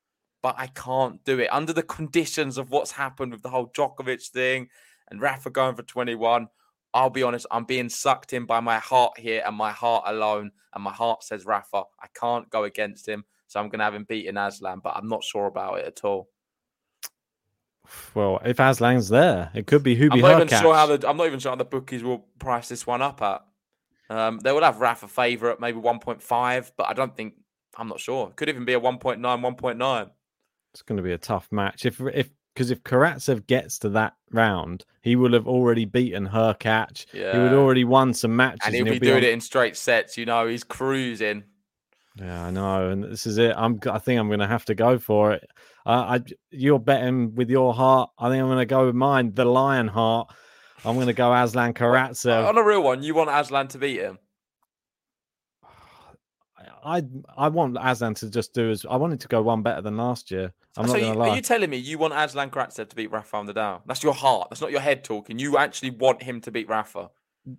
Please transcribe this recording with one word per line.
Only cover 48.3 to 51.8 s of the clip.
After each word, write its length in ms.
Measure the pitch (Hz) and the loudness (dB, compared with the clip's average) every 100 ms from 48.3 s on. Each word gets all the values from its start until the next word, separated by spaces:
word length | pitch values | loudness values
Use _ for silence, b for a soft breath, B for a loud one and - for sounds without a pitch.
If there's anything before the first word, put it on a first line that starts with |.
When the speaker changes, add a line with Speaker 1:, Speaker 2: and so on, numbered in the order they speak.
| 131 | 0
Speaker 2:
I'm 60 | 131 | 2
gonna 180 | 131 117 | 0 2
go 180 | 131 127 | 2 2
with 100 | 123 | 2
mine, 380 | 139 135 120 | 2 2 2
the 100 | 101 123 | 2 4
Lion 420 | 127 135 135 110 | 4 4 2 0
heart. 420 | 101 113 113 113 b b b b b 113 | 0 2 2 -2 b b b b b -4
I'm 120 | 120 | 0
gonna 140 | 127 | 0
go 220 | 113 120 | 2 4
Aslan 400 | 123 120 120 120 | 4 2 2 0
Karatsev. 720 | 117 | 2